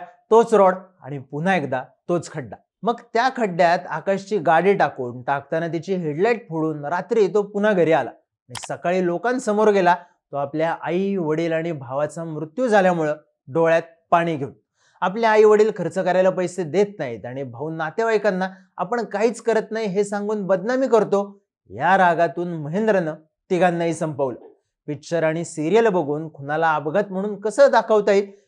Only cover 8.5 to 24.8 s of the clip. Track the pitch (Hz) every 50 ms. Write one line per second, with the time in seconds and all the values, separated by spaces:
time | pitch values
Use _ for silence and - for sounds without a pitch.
8.5 | 123 - - - 143 127 - 170 180 185 185 170 170 170 220 233 254 254 - 214
9.5 | 208 208 220 214 202 196 180 175 180 180 - - _ _ _ _ 147 143 143 139
10.5 | 156 156 156 165 156 - - 147 165 185 196 196 196 190 156 151 156 160 170 170
11.5 | 165 160 165 170 165 143 131 120 131 139 151 147 151 170 165 165 156 151 160 156
12.5 | 151 - 262 240 208 208 185 185 180 165 156 151 147 151 - _ _ _ _ 139
13.5 | 127 165 165 165 165 165 - - _ _ _ _ 175 170 170 170 160 135 139 113
14.5 | 101 _ _ _ _ _ _ _ _ _ 175 185 185 233 226 220 214 214 220 214
15.5 | 214 208 214 220 - - 165 160 - 190 175 180 180 185 190 190 185 180 180 170
16.5 | - - 180 147 143 190 208 202 202 - 151 127 117 107 90 120 127 135 139 127
17.5 | 113 120 147 160 160 160 160 160 156 - 226 226 220 208 208 214 185 185 185 190
18.5 | - - _ _ _ - 180 180 233 240 214 - - 196 220 240 208 - - 226
19.5 | 220 220 208 214 214 220 226 202 175 208 208 202 208 202 202 208 220 214 196 175
20.5 | 190 185 175 233 254 254 269 240 233 214 190 151 196 196 202 202 - _ _ _
21.5 | _ _ _ _ 92 110 143 170 190 196 185 175 170 156 170 170 170 175 175 175
22.5 | 170 160 147 143 160 208 226 220 202 190 170 156 156 - _ _ _ _ _ -
23.5 | 185 175 185 180 170 170 170 170 160 - 175 156 147 131 139 131 113 - - -
24.5 | - _ _ _ _ _